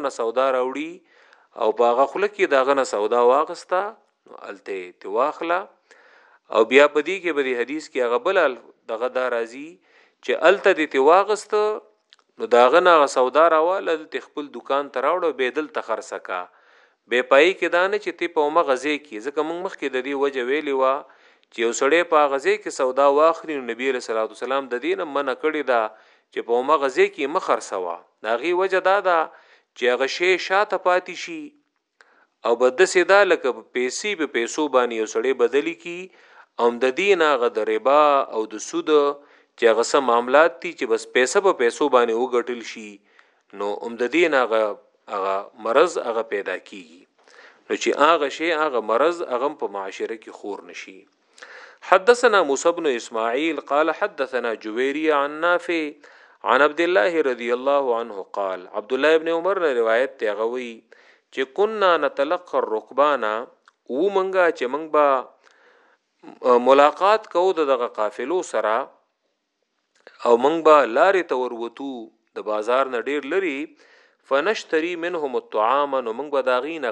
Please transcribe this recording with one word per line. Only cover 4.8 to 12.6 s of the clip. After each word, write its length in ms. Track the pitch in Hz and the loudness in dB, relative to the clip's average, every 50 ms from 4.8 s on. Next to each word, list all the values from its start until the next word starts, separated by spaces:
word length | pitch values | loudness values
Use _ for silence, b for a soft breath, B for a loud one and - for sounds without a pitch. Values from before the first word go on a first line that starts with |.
| 90 90 90 _ | -10 -12 -16 _
ترې 140 | - 101 98 113 | -10 -6 -2 0
واخله. 400 | 131 151 151 - 170 165 175 185 202 220 _ _ _ b b b b b b b b b b b b b | 0 0 -2 -4 -4 -2 -2 -2 -4 -8 _ _ _ b b b b b b b b b b b b b
او 100 | - 107 113 | 2 2 4
بیا 200 | 110 127 135 147 147 | 6 6 6 6 6
په 120 | 143 151 | 4 0
دې 160 | 143 156 190 196 | -4 -4 -4 -6
کې، 120 | 170 175 156 143 | -4 -4 -2 -2
په 40 | 139 | -2
دې 100 | 131 123 120 | -2 -2 -4
حدیث 220 | 120 120 147 156 151 | -4 -4 -6 -10 -10
کې 140 | - - 135 123 | -8 -4 -4 -2
هغه 140 | 117 120 120 123 | 0 0 0 0
بل 160 | 175 196 190 | 0 2 2
ال-، 180 | 165 139 123 117 - - - _ _ - | 2 2 0 -4 -14 -20 -20 _ _ -10
دغه 160 | 113 110 120 127 | -8 -4 -4 -4
دا 180 | 123 127 127 127 | -4 -4 -4 -2
راځي 400 | 120 117 117 113 117 135 147 160 180 _ b b b b b b b b - | -2 -4 -6 -6 -10 -14 -18 -18 -20 _ b b b b b b b b -6
چې 60 | - 120 - - | -4 -2 2 4
هلته 240 | 165 196 196 - 202 180 | 4 4 4 4 2 4
دې 120 | 151 156 143 | 2 2 0
ترې 100 | - 135 131 147 | 2 2 4 6
واغسته، 520 | 165 190 202 196 214 202 - - - 208 214 214 214 - - _ _ _ _ _ _ _ _ _ _ - | 6 6 4 2 -2 -4 -4 -4 -2 -2 0 -2 -4 -6 -10 _ _ _ _ _ _ _ _ _ _ -10
نو 100 | 117 107 117 | -2 2 6
د 120 | 120 | 6